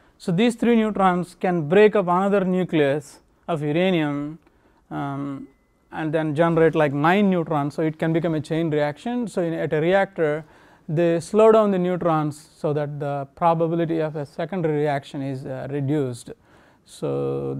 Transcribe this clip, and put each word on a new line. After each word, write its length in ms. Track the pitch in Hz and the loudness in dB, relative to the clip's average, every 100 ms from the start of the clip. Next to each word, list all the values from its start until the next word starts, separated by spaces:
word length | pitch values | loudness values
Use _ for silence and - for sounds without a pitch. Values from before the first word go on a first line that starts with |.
| _ _ | _ _
So 140 | - | -2
these 240 | 175 240 240 | 2 2 2
three 200 | 240 233 | 2 2
neutrons 600 | 220 202 190 180 165 - | 2 2 2 2 -4 -4
can 320 | 190 175 147 | -2 0 2
break 280 | 190 214 208 | 6 6 4
up 120 | 180 | 2
another 380 | 175 196 202 185 | 2 2 0 2
nucleus 760 | 185 180 160 143 147 - - _ _ - | 0 0 2 2 0 -6 -20 _ _ -6
of 140 | 165 | -4
uranium, 800 | 147 156 190 170 147 143 147 165 _ _ _ _ - | -2 0 2 0 0 -4 -8 -12 _ _ _ _ -12
um, 560 | 156 143 139 143 135 - _ _ _ _ | -8 -6 -6 -8 -10 -14 _ _ _ _
and 220 | 170 160 | -8 -4
then 220 | 160 156 147 | -2 -2 0
generate, 400 | 170 165 160 160 | 2 4 4 4
like, 180 | 151 | 0
nine 360 | 143 156 196 202 | 2 2 4 2
neutrons. 460 | 180 160 151 143 - | 2 0 -2 -4 -2
So 60 | |
it 160 | 160 160 | -4 -2
can 140 | 165 | 0
become 220 | 165 170 156 | 0 0 -2
a 60 | |
chain 280 | 139 160 165 | -4 -4 0
reaction. 580 | 151 147 151 233 247 220 | 0 -2 -4 -6 -6 -4
So 140 | 202 | -4
in, 120 | 170 | -4
at 200 | 165 160 | -2 -2
a 80 | 156 | 0
reactor, 640 | 165 196 190 175 156 151 151 - - _ - | 2 2 0 -2 -2 -2 -8 -20 -20 _ -6
they 300 | 156 170 170 | 0 2 0
slow 300 | - 208 220 | 0 4 6
down 200 | 220 208 | 6 4
the 80 | 185 | 2
neutrons 720 | 180 180 170 156 151 147 - _ | 0 0 0 0 -2 -6 -16 _
so 160 | 156 | -4
that 260 | 147 147 147 | -2 -4 -6
the 280 | 143 143 135 - | -6 -6 -8 -2
probability 640 | 175 165 165 170 160 165 | 0 2 0 0 -2 -2
of 160 | 156 156 | -4 -6
a 80 | 139 | -10
secondary 540 | - 165 190 160 147 | -8 -8 -4 -2 0
reaction 420 | 147 139 - 147 | 0 -2 -6 -8
is, 240 | 135 135 139 | -8 -8 -10
uh, 220 | 131 131 | -10 -8
reduced. 600 | 143 135 151 131 120 - - _ _ _ _ _ | -4 -2 0 -2 -6 -14 -20 _ _ _ _ _
So 720 | - 147 139 139 139 135 135 | -8 -6 -4 -4 -4 -6 -8